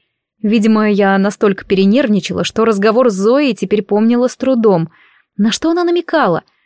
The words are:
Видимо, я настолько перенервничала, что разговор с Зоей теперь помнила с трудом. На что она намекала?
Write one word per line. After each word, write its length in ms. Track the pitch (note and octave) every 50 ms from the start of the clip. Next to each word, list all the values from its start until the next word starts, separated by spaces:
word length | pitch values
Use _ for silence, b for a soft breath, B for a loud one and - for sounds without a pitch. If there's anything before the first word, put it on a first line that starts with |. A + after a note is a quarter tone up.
| _ _ _ _ _ _ _ _ -
Видимо, 480 | G#3 G#3+ A#3 G3+ A3 A3 G#3+ G#3+ G#3+
я 260 | G#3 G3 G3+ G3 G3 G3
настолько 460 | G3 G3+ G3+ - - G#3 F#3+ - -
перенервничала, 800 | - G3+ F#3+ F#3+ G3 G#3 C4 D4 A#3 G#3 F#3+ D#3 - F3 F#3 -
что 200 | - - - A3+
разговор 460 | A3+ A3 G3 G3 A3 G#3+ A#3+ C4 B3
с 40 | G3+
Зоей 400 | F#3 F#3+ A3 B3 C#4+ D4+ C4+ G#3+
теперь 280 | - - F#3 G#3 G#3 G3+
помнила 460 | - G3+ G#3 A3 A3+ A#3+ A#3+ B3 B3
с 80 | -
трудом. 540 | - - C4+ C4 A#3+ A3 A3 F#3+ E3 E3 D#3+ b b b b b b b b _
На 140 | - G3+ A3+
что 200 | G3 - - D#4+
она 140 | E4+ F4 F4
намекала? 580 | E4+ F4 F4 E4+ - - D#4 C4+ G3+ E3+ D3+ - _ _ _ _